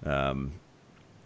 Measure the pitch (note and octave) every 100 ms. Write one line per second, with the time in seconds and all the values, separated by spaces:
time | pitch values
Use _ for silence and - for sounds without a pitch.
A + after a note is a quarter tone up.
0 | D#2 C#2 C2+ C2+ C2+ E2 - - - -
1 | - -